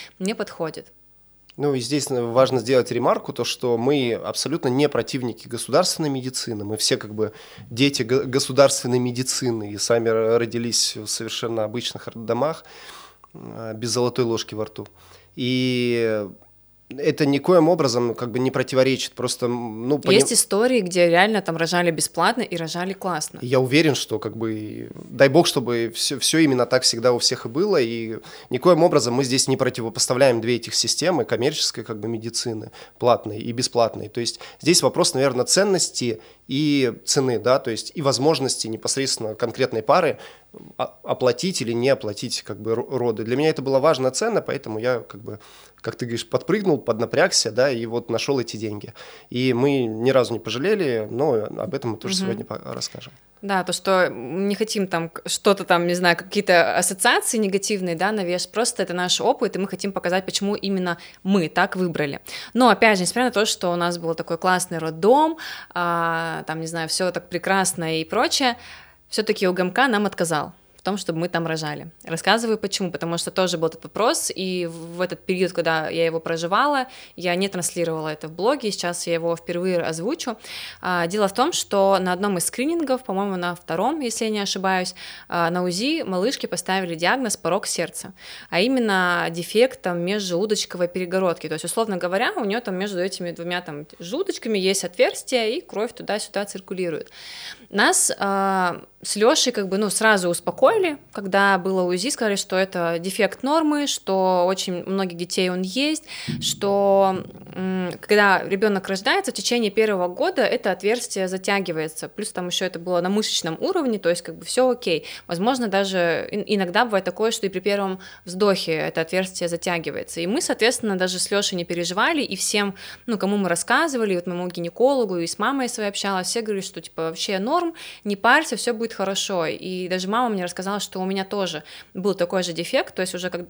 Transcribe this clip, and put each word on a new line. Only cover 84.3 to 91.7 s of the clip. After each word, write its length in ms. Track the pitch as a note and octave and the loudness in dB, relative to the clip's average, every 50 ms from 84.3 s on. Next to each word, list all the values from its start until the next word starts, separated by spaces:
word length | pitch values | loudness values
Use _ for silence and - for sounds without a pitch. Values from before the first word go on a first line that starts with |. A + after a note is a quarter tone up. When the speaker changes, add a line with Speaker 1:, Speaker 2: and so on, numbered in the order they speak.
Speaker 1:
не 80 | G#3+ G#3 | -2 -2
ошибаюсь, 540 | G3+ F#3+ - G3+ F#3 F#3+ F#3+ F#3 F3+ F3+ - - - - - - - - | -2 -2 -4 -2 0 0 0 0 0 -2 -6 -12 -16 -16 -16 -16 -12 -4
а, 220 | - F3 E3+ E3+ | -2 0 2 2
на 140 | F3 F3+ F3+ | 2 0 0
узи 400 | F3+ F3 F3+ A3 C#4 D#4 E4 C4 | 0 0 0 0 0 0 -2 -2
малышке 440 | - F#3+ F3+ F#3 A#3+ C#4 - - - | -2 -2 0 0 0 -2 -2 -6 -6
поставили 460 | - F3 - - F#3+ F#3+ F#3+ F3 E3+ | -6 -6 -4 -2 -2 -2 -2 -2 -4
диагноз 420 | D#3+ E3+ F3 A3 C4 C4 A3 F#3+ | -2 0 2 2 2 0 -2 -4
порок 300 | - - E3 E3+ G#3 - | -2 -2 0 0 0 -2
сердца, 480 | - - - E3+ D#3 - - - F#3+ F#3+ - - - - - - - | -2 -4 -4 -4 -4 -6 -10 -14 -14 -16 -20 -18 -18 -18 -18 -10 -4
а 80 | - E3+ | 0 2
именно 680 | F#3+ B3 C4+ C4 A#3+ A3 G3 F#3 F3+ F3+ F3 E3+ E3+ E3 | 2 2 2 2 2 2 2 2 2 2 2 2 0 -2
дефект 500 | E3+ E3+ E3+ - - G#3+ A#3+ B3+ - - | -2 -6 -6 -2 2 4 4 4 2 -2
там 200 | - F#3 F3 F3 | -4 -4 -2 -2
межжелудочковой 840 | F3 F3+ G3+ G#3+ G3+ F#3 F3 E3+ G3+ G#3+ G#3+ G3 - - - F3+ F3+ E3+ | -2 -2 -2 -2 -2 -2 -2 0 0 0 0 -2 -2 -4 -2 -2 -2 -2
перегородки. 600 | F3+ F#3+ F#3 F3 F3 F#3+ F#3+ F3+ E3 E3 - D#3 | 0 -2 -4 -2 0 0 2 2 0 -2 -4 -6
То 60 | D3 | -6
есть, 100 | D#3+ - | -6 -4
условно 320 | E3+ | -4